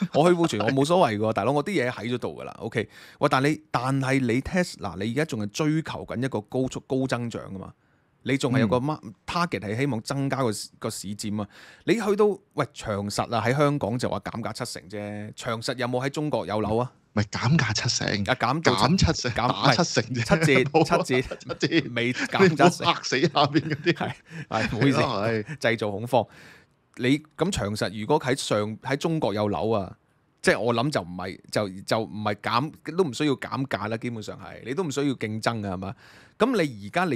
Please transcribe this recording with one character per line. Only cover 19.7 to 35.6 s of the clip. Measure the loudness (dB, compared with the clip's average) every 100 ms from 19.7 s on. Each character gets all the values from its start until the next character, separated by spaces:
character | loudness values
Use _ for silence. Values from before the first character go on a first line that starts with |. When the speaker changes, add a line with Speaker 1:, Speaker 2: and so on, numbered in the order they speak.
| 4
Speaker 2:
七 | 2 2
成 | 0
啫。 | -2
Speaker 1:
唔 |
係， | 2 2 6
七 |
折， | 4
Speaker 2:
<laughs> | 4
冇 | 4 4 2
啊， |
Speaker 1:
七 | 2
折， | 0
Speaker 2:
七 | 0
折。 | -6 -10 -2 0
Speaker 1:
七 | 2
折， | 0 0
未 | 0
減 | 0 -2 4 6
七 | 6
成。 | 2
Speaker 2:
你 | 2
唔 | -2
好 |
嚇 | -2
死 | -2 0
下 | 2
邊 | 2 2 2
嗰 | -2 -2
啲。 | -2
Speaker 1:
係， | -2 -4 -8 -14 -16 -6
係， | -2 -2 2
唔 |
好 | 2
意 |
思， | 4
Speaker 2:
係 | 2
咯， | 0 0
係。 | -2 -4 -4
Speaker 1:
製 | -2 0
造 | -2
恐 | -4 0
慌。 | 2 0 -4 -20 -20 _ _ _ -2
你， | 2 2 0 -4
咁 | -2
長 | 0 -2 -2
實 | -4 -4
如 | 0
果 | 0
喺 | 2 -2
上-， | 0 0 0 -4
喺 | -4 -2
中 | 0 0
國 | 0
有 | 0 0
樓 | 0 0
啊， | 0 -2 -10 _ _ _ _
即 | 0
係 | 2
我 | 2
諗 | 0 0
就 | -2
唔 | -4 -8
係， | -10 -10 -6
就， | -4 -2 -6
就 | -2 -2
唔 | -2 -4
係 | -4 -4
減， | 0 0 0 -4 -6 -2
都 |
唔 | 0
需 | 0 0
要 | 0
減 | -2 -6 -4
價 | -4 -4
啦， | -4
基 | -6
本 | -8
上 | -10 -12
係， | -14 -14 -8
你 |
都 | -6
唔 | -4
需 | -2 -2
要 | -2
競 | -4 -2
爭 | -2 -2